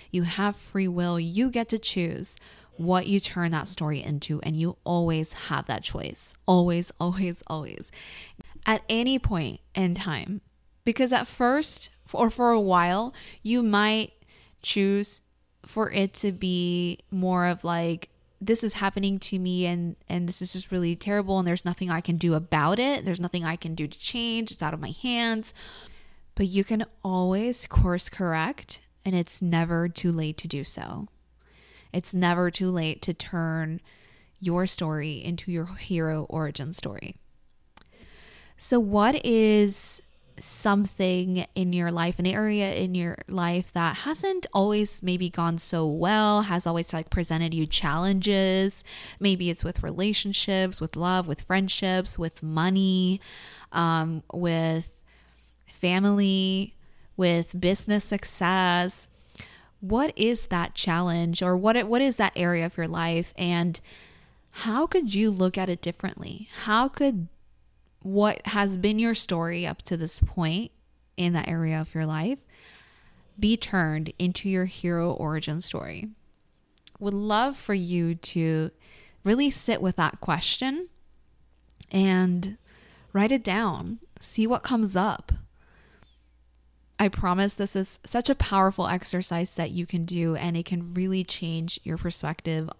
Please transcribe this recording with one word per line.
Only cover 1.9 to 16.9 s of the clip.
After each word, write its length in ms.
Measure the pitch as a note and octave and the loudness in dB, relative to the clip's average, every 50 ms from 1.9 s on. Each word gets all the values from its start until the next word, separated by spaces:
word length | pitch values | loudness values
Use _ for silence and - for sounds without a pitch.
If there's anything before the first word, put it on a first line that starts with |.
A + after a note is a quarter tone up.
| - F#3+ E3+ E3 - - F#3 - - - - - - - - - _ | -2 0 -2 -2 -2 -4 -6 -8 -8 -10 -12 -20 -20 -20 -20 -20 _
what 320 | - E3 F3 F#3 F#3 - - | -4 0 2 2 2 2 2
you 140 | G3 G3 | 2 2
turn 300 | - - - F3+ F3 E3 | 0 0 -2 -2 -2 0
that 180 | E3 D#3 - - | 0 -2 -2 -4
story 340 | - - D#3+ D3+ D3+ C#3 - | -6 -4 -2 -2 -2 -4 -4
into, 380 | - D3 C#3+ - - D#3 - | -4 -4 -6 -4 -4 -6 -4
and 160 | - - D#3 D#3 | -4 -4 -2 0
you 180 | E3 F3 - - _ | -2 -2 -4 -4 _
always 480 | - F3 F3 E3+ E3 D#3+ D#3 D#3 - | -2 0 0 2 2 0 0 -2 -4
have 360 | - - - - D3+ C#3 - - | -6 -10 -8 -4 -4 -4 -4 -4
that 160 | B2 - - | -6 -6 -6
choice. 500 | - - - - - - - - - - - _ | -6 -8 -6 -8 -8 -6 -6 -6 -8 -8 -6 _
Always, 460 | - F#3 F3+ F3 F3 E3+ E3+ F3 - - - | 4 4 6 6 4 2 0 -2 -4 -6 -4
always, 420 | E3 F3 F3+ F#3 G3 F3 F3 - - - | -4 -2 -2 -2 -2 -4 -4 -8 -10 -8
always. 460 | D#3 D#3 D3 - G1+ - - - - - - - - - - - - - - - - - - | -8 -8 -8 -10 -12 -12 -12 -14 -14 -14 -18 -18 -18 -18 -20 -20 -20 -20 -20 -18 -18 -6 0
At 160 | - A3 G#3+ - - | 0 0 0 0 -2
any 300 | A3 A3+ A#3+ B3+ C4+ C4 | -2 0 2 2 0 2
point 420 | - - G#3 E3+ D3+ A2+ - - - - - | 2 2 0 0 -2 -2 -6 -10 -14 -8 -2
in 220 | F#3+ F#3+ F3+ F3 | 0 2 2 0
time. 460 | F#3 G3 F#3 D3+ A2 - - G3+ G3 - _ _ _ _ _ _ _ _ | -2 -2 -4 -4 -4 -4 -6 -8 -10 -10 _ _ _ _ _ _ _ _
Because 300 | A#3+ A3+ - C4 B3 B3+ | -2 2 2 2 2 2
at 140 | - - - | 0 0 -2
first, 640 | - - B3+ A#3+ C4 D4 D4+ - - - - - - _ _ - | -2 0 2 2 4 2 2 0 -2 -4 -6 -10 -14 _ _ -8
or 180 | - - A3+ A3+ | 0 2 2 2
for 220 | - - B3 A#3+ | 2 2 4 4
a 80 | A#3 A3 | 4 4
while, 540 | G3+ F#3+ F#3 F3 F3 F3 F3+ G3+ A#3 B3+ - - - - - - | 4 4 4 4 4 4 2 0 -2 -4 -8 -12 -18 -20 -20 -10
you 220 | - G#3+ A#3 B3 A#3+ | -2 0 2 2 4
might 480 | A3 G#3 G3+ G#3 G#3+ A3 A3 G#3+ - - _ - _ - - - _ _ _ | 4 4 4 4 4 2 2 -2 -4 -8 _ -20 _ -20 -20 -20 _ _ _
choose 600 | - - - G3+ G3 G3 G3 G3+ G3+ - - - - _ _ _ _ _ _ _ - | -6 -2 0 2 2 4 2 2 0 -2 -6 -8 -12 _ _ _ _ _ _ _ -20
for 280 | - - G#3+ A3 - | -10 -4 -2 -2 0
it 200 | - G3+ G3 G3 | 0 0 0 0
to 200 | - - - G3+ | -2 -2 -2 -2
be 680 | F#3 F3+ F#3+ F#3 F3+ F3 F3 F3 F3 F3 F3 F3 | -2 -2 -2 -2 0 0 0 0 0 0 -2 -2